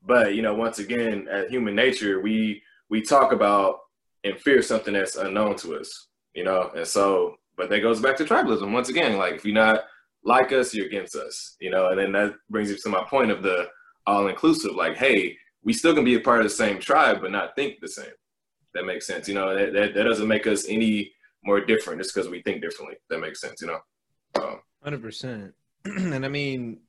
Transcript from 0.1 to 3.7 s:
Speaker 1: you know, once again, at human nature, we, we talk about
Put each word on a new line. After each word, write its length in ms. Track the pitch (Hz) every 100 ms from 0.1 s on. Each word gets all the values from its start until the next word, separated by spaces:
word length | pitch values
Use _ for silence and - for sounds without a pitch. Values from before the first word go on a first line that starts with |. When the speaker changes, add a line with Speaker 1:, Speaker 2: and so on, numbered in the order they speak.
| 123 107 104
Speaker 1:
you 60 |
know, 100 | 110 104
once 240 | 113 110
again, 480 | 101 120 113 101 98
at 200 | 98 95
human 240 | 127 113 101
nature, 460 | 131 - 104 95
we, 420 | 101 110 110 101 _ _ _
we 120 | 107
talk 300 | 110 143 131
about 460 | 117 104 101 95